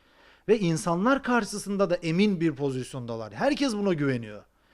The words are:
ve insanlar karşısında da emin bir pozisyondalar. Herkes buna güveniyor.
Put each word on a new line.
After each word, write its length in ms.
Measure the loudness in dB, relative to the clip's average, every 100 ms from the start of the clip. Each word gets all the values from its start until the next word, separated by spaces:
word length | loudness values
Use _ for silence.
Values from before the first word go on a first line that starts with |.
| _ _ -20 _ 0
ve 100 | 2
insanlar 640 | 2 0 0 2 2 2
karşısında 680 | 2 0 0 -6 -4 0 0
da 60 | 0
emin 440 | 0 2 2 4
bir 160 | 0 0
pozisyondalar. 760 | -2 -2 -6 -8 -8 -8 -8
Herkes 420 | -2 0 2 0
buna 200 | 0 0
güveniyor. 480 | 2 0 0 -4 -14 -18 _ _